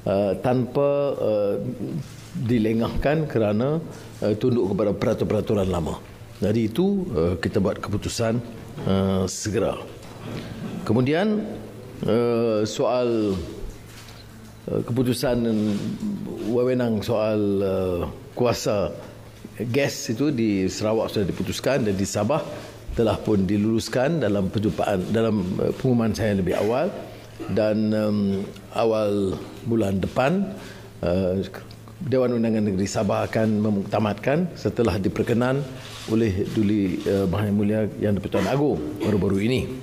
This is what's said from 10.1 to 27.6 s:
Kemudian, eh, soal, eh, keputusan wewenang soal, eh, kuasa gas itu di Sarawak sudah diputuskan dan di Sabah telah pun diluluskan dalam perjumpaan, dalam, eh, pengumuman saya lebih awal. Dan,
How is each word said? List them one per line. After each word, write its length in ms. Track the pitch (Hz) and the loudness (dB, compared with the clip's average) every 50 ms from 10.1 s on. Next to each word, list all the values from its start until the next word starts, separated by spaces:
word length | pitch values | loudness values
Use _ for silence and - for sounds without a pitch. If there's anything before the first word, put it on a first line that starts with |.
| - - - 110 - - - - - - - - 104 - - | -16 -12 -10 -10 -10 -10 -10 -10 -10 -10 -8 -8 -8 -6 -2
Kemudian, 560 | - 110 123 127 135 151 170 202 220 214 208 - - - - - - - - - - - - - | 0 2 2 2 2 2 2 2 0 0 -2 -4 -6 -8 -12 -12 -14 -16 -16 -16 -16 -10 -4 0
eh, 640 | - 104 120 120 120 117 117 117 117 110 107 107 107 | 2 2 2 2 2 2 2 2 2 2 0 0 -2
soal, 640 | - - 135 110 120 127 123 120 113 110 107 101 95 90 76 - - - - - - - - - - - - - - - - - - - - - - - - - | -2 0 0 2 2 2 2 2 2 2 2 0 0 -2 -4 -8 -10 -10 -10 -10 -12 -14 -18 -18 -18 -18 -18 -18 -18 -18 -18 -20 -20 -20 -20 -20 -20 -14 -8 -4
eh, 120 | - - - | -4 -2 -2
keputusan 560 | - 120 123 127 123 120 - - 131 123 120 117 117 110 107 107 107 101 101 101 - - - 104 104 101 - - - - - 101 104 | 0 0 0 2 2 0 0 0 0 0 0 0 0 0 2 0 0 0 -2 -4 -6 -6 -6 -6 -6 -6 -6 -8 -10 -8 -6 -4 0
wewenang 480 | 120 120 123 127 131 123 123 117 110 101 | 0 2 2 2 2 2 0 0 0 0
soal, 400 | 95 - 120 104 107 110 107 107 104 101 98 95 98 | 0 0 0 2 2 2 2 2 2 2 2 2 2
eh, 360 | 95 95 92 92 92 90 85 76 73 - - - - - | 0 0 0 0 0 0 -2 -2 -4 -6 -12 -16 -12 -2
kuasa 560 | - 123 120 120 - - 143 110 101 90 76 - - - - - - - - - - - - - - 107 123 | 0 2 2 2 0 0 0 0 0 0 -2 -4 -8 -14 -16 -16 -18 -20 -20 -20 -18 -18 -16 -8 -6 -6 -2
gas 380 | 113 143 139 139 - - - - | 0 0 0 0 -2 -6 -4 -4
itu 160 | 113 110 139 156 | -2 0 0 0
di 400 | 143 110 113 107 101 95 95 90 | 2 2 2 2 2 2 0 0
Sarawak 480 | - - 104 107 110 113 98 92 - | -2 0 0 0 2 2 0 0 0
sudah 80 | 110 101 | 0 0
diputuskan 640 | 82 82 - 92 107 - - - 131 131 143 123 | 0 -2 -4 -4 -4 -4 -2 0 0 2 2 2
dan 100 | 104 95 | 0 2
di 80 | 92 98 | 0 -2
Sabah 400 | - - 104 104 113 147 156 - - - - - - - - - - - - | 0 0 0 2 2 2 0 0 -4 -10 -12 -12 -14 -16 -14 -10 -6 0 2
telah 160 | 113 110 101 - | 2 2 2 0
pun 280 | - 110 110 98 95 | 2 2 4 4 4
diluluskan 720 | 90 104 104 104 110 113 113 - - - 127 123 147 170 160 | 2 2 2 4 2 2 0 0 0 0 0 2 2 2 2
dalam 320 | 120 104 101 101 95 92 | 2 2 2 0 0 0
perjumpaan, 640 | - 104 104 104 - - - - 104 92 90 - 104 | -2 0 0 0 0 0 0 0 0 0 0 0 2
dalam, 260 | 113 113 113 107 104 87 90 101 - | 2 2 2 2 0 0 -2 -2 0
eh, 100 | - - - - | 0 0 0 0
pengumuman 320 | - 131 123 120 113 110 | 2 2 4 4 2 2
saya 220 | 101 87 113 107 104 | 0 0 0 2 2
lebih 220 | 95 90 87 90 - | 2 2 0 2 2
awal. 320 | 98 107 120 135 165 196 - - - - - - - - - - - - | 2 2 2 2 0 -2 -4 -6 -12 -14 -16 -18 -18 -18 -14 -12 -8 -2
Dan, 400 | 92 110 | 0 2